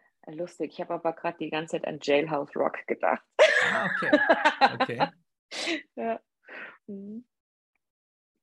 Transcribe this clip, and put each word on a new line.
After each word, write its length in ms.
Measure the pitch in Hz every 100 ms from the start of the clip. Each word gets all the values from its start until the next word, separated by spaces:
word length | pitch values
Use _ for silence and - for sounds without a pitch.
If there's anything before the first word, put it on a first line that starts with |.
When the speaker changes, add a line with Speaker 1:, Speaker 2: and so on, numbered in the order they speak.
| _ _ -
Speaker 1:
Lustig, 460 | 156 175 - 151
ich 60 | -
hab 80 | 170
aber 240 | 170 165
grad 260 | 160 170 -
die 80 | 156
ganze 260 | 156 165 165
Zeit 100 | -
an 100 | 156
Jailhouse 520 | 143 143 160 147 143 -
Rock 300 | 139 - -
gedacht. 380 | - 92 - _ - 605 554 -
Speaker 2:
Ah, 140 | 659 -
okay. 340 | - - 285 - 311 302 - 262
Okay. 340 | 254 269 - - - _ _ -
Speaker 1:
<laughs> 440 | - - 311 - -
Ja. 240 | 226 226 _ _ - - - - -
Mhm. 380 | 196 202 220 247 _ _ _ _ _ _ _ _ _ _ _